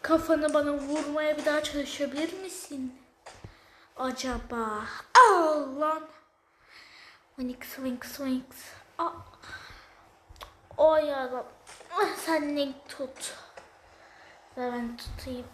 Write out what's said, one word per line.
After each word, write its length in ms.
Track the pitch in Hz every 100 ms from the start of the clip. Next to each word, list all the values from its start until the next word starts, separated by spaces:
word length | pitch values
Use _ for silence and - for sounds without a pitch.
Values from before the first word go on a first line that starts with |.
Kafanı 520 | - 320 - 311 302
bana 200 | 294 285
vurmaya 640 | 285 277 302 285 302 302 302
bir 80 | 302
daha 180 | 294
çalışabilir 720 | 302 294 269 - 277 269 330 381
misin? 580 | 381 - - 285 254 254 - _ - - - - - - - -
Acaba. 880 | 262 254 262 240 - 240 220 214 220 - - 466
Al 640 | 480 370 311 302 269 269
lan. 260 | 302 311 311 - _ _ _ _ - - - - - - _ -
Winx, 400 | 254 247 - -
Winx, 420 | 262 247 - -
Winx. 380 | 269 254 - - - - - -
Aa. 120 | 339 330 - - - - - - - - - - _ - - - - -
O 140 | 311
ayağını 520 | 311 302 277 254 247 - - - - - 370 403 - -
sen 320 | 320 294 294
dik 320 | 277 262 -
tut. 460 | - 262 - - - - - - - - - - - - - - -
Ve 140 | 247
ben 260 | 240 233 233
tutayım. 500 | - - 269 247 247